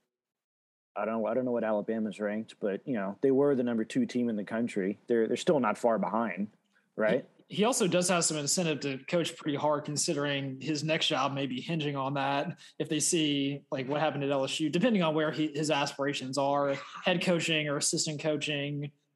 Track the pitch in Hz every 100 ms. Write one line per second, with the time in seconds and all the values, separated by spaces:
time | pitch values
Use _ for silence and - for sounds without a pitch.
0 | _ _ _ _ _ _ _ _ _ -
1 | 107 113 107 120 127 120 110 104 104 113
2 | 107 92 104 107 113 - 107 98 - 113
3 | 98 101 135 131 143 131 123 113 110 131
4 | 113 123 120 107 95 113 120 104 95 104
5 | - 117 113 120 - 151 110 104 117 107
6 | 90 110 113 90 104 _ _ _ _ -
7 | 107 123 - _ - - 214 262 190 180
8 | 180 175 160 156 143 - 165 147 143 131
9 | - 175 151 - 156 139 147 147 147 143
10 | - 143 143 139 139 131 127 151 156 160
11 | - 143 135 135 139 123 - 165 147 139
12 | 135 143 135 139 165 - - - 147 151
13 | - 170 151 143 139 143 - 135 127 147
14 | 156 139 139 139 135 - 156 175 247 208
15 | 160 156 156 156 156 143 156 143 143 -
16 | 139 143 131 139 139 143 143 139 - -
17 | 185 175 185 170 160 156 151 143 - 165
18 | 160 147 156 151 151 147 143 143 147 -
19 | _